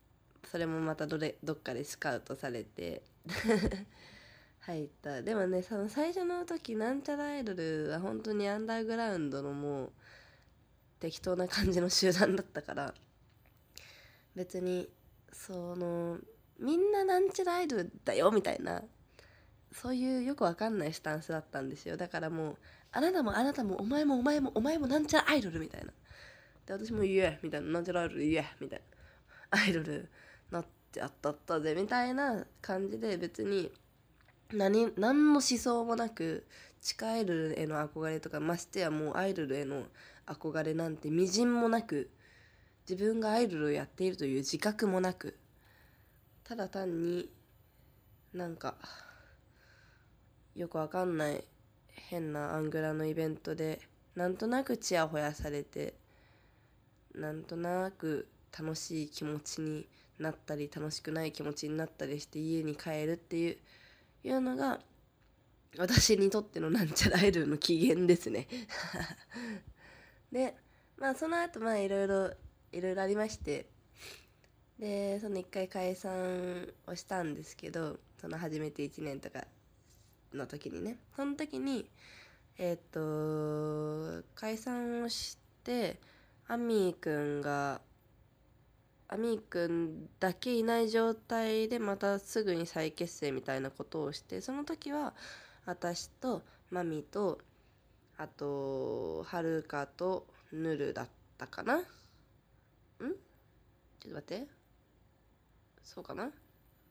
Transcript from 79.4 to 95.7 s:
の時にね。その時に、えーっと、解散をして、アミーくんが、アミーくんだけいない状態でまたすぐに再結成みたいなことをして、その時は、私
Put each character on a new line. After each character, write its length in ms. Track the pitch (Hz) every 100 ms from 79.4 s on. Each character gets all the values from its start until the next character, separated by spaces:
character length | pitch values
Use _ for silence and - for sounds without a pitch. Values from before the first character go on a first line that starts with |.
| - - _ _ _ - - _ -
の 140 | 139 131
時 220 | 147 -
に 120 | 82
ね。 180 | 202 247 - -
そ 100 | 277
の 100 | 285
時 240 | 302 262
に、 300 | 269 254 - - - - - - - -
え 160 | 180
ー 40 | 170
っ 1400 | - 165 156 151 156 156 151 151 151 151 151 156 160 117
と、 60 | - -
解 220 | 220 220
散 440 | 254 247 240 240
を 60 | 233
し 300 | 233 - - _ _
て、 380 | - 247 196 - - - - - -
ア 100 | 233
ミ 360 | 240 220 185
ー 60 | 175
く 100 | 165
ん 320 | 147 147 147
が、 400 | 143 143 139 131 - _ _ _ - _ _ _ _ _ _ _ -
ア 60 | 196
ミ 220 | 233 220
ー 20 |
く 260 | - 175 170
ん 400 | 170 165 160 156 -
だ 160 | 190 180
け 180 | 254
い 80 | 240
な 200 | 226 233
い 80 | 226
状 260 | 226 226 220
態 520 | - 226 220 220 220
で 120 | 240
ま 180 | 208 196
た 220 | 202 196
す 240 | - 226
ぐ 100 | 208
に 140 | 170 170
再 240 | - 156
結 240 | 156 170 -
成 160 | 147
み 100 | 135
た 140 | 135 135
い 60 |
な 100 | 135
こ 120 | -
と 200 | 139 160
を 80 | 147
し 100 | 147
て、 180 | - 185
そ 140 | 190
の 120 | 269 294
時 260 | 330 285
は、 240 | 285 285 - - - - -
私 460 | -